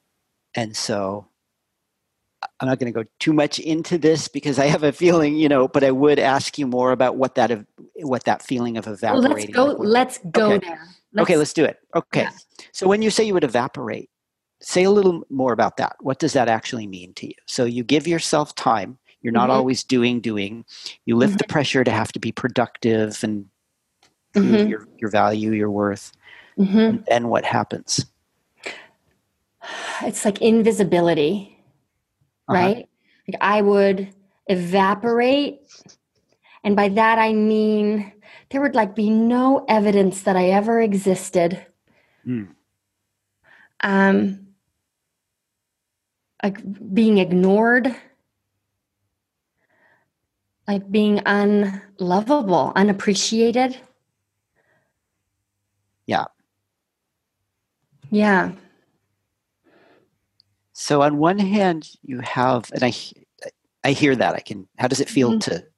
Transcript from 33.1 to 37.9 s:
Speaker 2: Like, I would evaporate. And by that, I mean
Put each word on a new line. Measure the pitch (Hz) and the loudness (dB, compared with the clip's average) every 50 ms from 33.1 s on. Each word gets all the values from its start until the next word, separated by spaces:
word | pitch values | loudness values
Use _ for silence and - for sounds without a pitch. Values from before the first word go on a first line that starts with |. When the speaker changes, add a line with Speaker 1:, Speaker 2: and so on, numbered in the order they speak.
| _ _ _ | _ _ _
Speaker 2:
Like, | - 185 - | -12 -6 -2
I | - 190 208 214 | 0 0 2 2
would | 208 202 202 202 196 196 196 190 190 - - _ _ _ _ _ _ | 2 2 4 4 4 2 2 -2 -6 -10 -14 _ _ _ _ _ _
evaporate. | - 196 180 175 175 185 196 190 190 208 202 226 233 233 233 240 254 277 285 285 - 285 - _ _ - - - - - _ _ _ _ _ _ _ _ _ _ _ _ _ - | -4 -4 -2 -2 0 0 2 2 2 0 0 -2 -2 0 2 2 2 2 0 -2 -4 -8 -12 _ _ -20 -20 -20 -20 -20 _ _ _ _ _ _ _ _ _ _ _ _ _ -2
And | 208 208 | 0 2
by | 202 208 202 | 2 2 2
that, | 196 220 220 226 226 226 | 2 2 4 4 4 4
I | 220 220 220 | 2 2 2
mean | 214 214 214 214 214 214 214 214 208 208 208 | 2 2 2 2 2 2 2 0 0 0 0